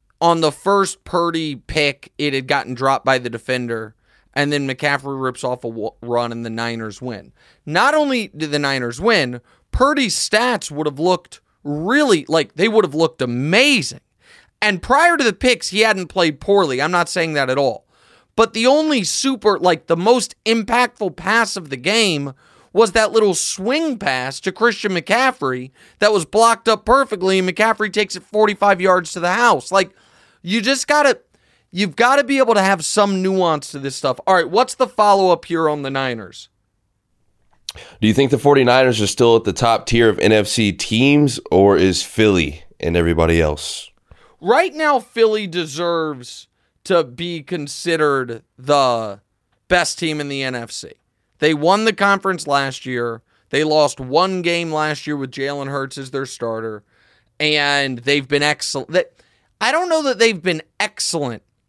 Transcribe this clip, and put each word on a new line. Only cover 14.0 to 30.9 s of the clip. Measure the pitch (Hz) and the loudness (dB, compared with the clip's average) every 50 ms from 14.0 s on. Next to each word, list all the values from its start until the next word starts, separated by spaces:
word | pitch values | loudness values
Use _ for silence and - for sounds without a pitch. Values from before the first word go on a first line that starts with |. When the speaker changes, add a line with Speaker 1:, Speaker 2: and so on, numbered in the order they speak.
| _ _ _ _ _ _ - _ _ _ _ _ | _ _ _ _ _ _ -20 _ _ _ _ _
Speaker 1:
And | 214 214 196 175 | -2 -2 -2 -2
prior | - - 262 294 330 349 339 | 0 0 2 4 4 4 2
to | 302 269 | 2 0
the | 226 | 0
picks, | - - - 254 240 - - - | 0 0 0 0 0 0 -4 -4
he | 185 214 | 0 2
hadn't | 220 220 202 190 180 | 2 2 2 -2 -4
played | - - 190 175 160 143 - | -4 -2 0 0 0 -2 -4
poorly. | - 196 202 202 180 143 127 127 | -2 2 2 2 2 2 0 -2
I'm | 143 165 | -2 0
not | 180 175 170 - | 0 -2 -2 -2
saying | - 185 165 160 151 | -2 -4 -4 -2 -2
that | 147 135 127 | -2 -2 -2
at | 131 143 | 0 0
all. | 139 127 107 - - _ _ _ _ _ _ _ _ _ _ | 0 -2 -2 -6 -14 _ _ _ _ _ _ _ _ _ _
But | 214 226 214 - | 0 0 2 0
the | 233 226 254 | 2 2 4
only | 277 311 311 311 294 240 | 4 4 2 2 0 0
super, | 180 - - - 254 269 269 214 - 214 196 - | -2 -2 -4 -2 -2 -2 -4 -2 -4 -4 -4 0
like, | 175 180 165 - - - | 2 0 0 0 -2 -2
the | 165 | -2
most | 165 180 220 247 247 - - - _ _ | 0 4 4 2 2 2 -4 -10 _ _
impactful | 214 226 226 202 220 233 247 247 240 - _ 214 180 147 | -2 -2 0 0 0 0 0 0 0 -2 _ -8 -8 -8
pass | - 160 185 220 233 226 208 - | -6 -4 0 0 0 0 -2 -4
of | 196 160 135 | -10 -10 -10
the | 139 | -12
game | 127 127 175 214 233 220 190 160 143 139 135 135 _ _ _ _ _ _ _ | -6 -4 -2 0 0 0 0 0 -2 -4 -8 -10 _ _ _ _ _ _ _
was | - 190 233 196 | 2 2 2 4
that | 175 226 220 208 | 4 0 0 2
little | 214 226 214 202 175 | 2 2 2 2 2
swing | - - - - - 190 233 269 320 330 311 254 196 | -2 -4 -6 -8 -6 -4 -2 -2 0 -2 -2 -4 -4
pass | 202 147 131 127 127 135 131 - | -4 -4 -2 -2 -4 -6 -8 -6
to | - 185 | -8 -8
Christian | 180 - 220 233 202 - - 202 | -4 0 0 -2 0 -2 -4 -4
McCaffrey | 185 170 - - 202 240 262 262 254 - 147 131 127 127 127 135 _ _ - _ _ _ | -4 -4 -2 -2 0 2 2 0 0 -2 -4 -4 -4 -6 -10 -14 _ _ -20 _ _ _
that | 202 214 | 2 2
was | 214 190 156 | 2 2 0
blocked | - - 214 226 233 226 220 _ 226 | 0 2 4 4 4 4 2 _ 0
up | 220 - - | 0 0 2
perfectly, | 214 247 277 269 - 220 180 185 190 190 190 | 2 2 2 2 0 -4 -2 0 0 2 2
and | 185 185 | 0 -2
McCaffrey | 165 - 214 226 220 - 214 202 | 0 0 0 0 2 -2 -4 -2
takes | - 208 208 196 - | -2 -2 -2 -2 -6
it | 185 | -12
forty-five | - _ - 214 214 208 202 - 208 202 196 175 | -14 _ 0 2 2 2 2 2 2 2 2 4
yards | 185 190 180 180 170 - | 4 2 2 2 0 -4
to | - 180 | -6 -4
the | 165 175 | -2 -2
house. | 185 226 240 233 185 131 - - | 0 2 4 4 2 2 0 0
Like, | 185 196 185 190 _ _ _ _ _ _ _ _ _ _ | 0 0 0 0 _ _ _ _ _ _ _ _ _ _
you | - 170 202 233 | -6 -4 -4 -2
just | 196 254 277 254 - | 0 0 -2 -2 0
gotta, | - | 0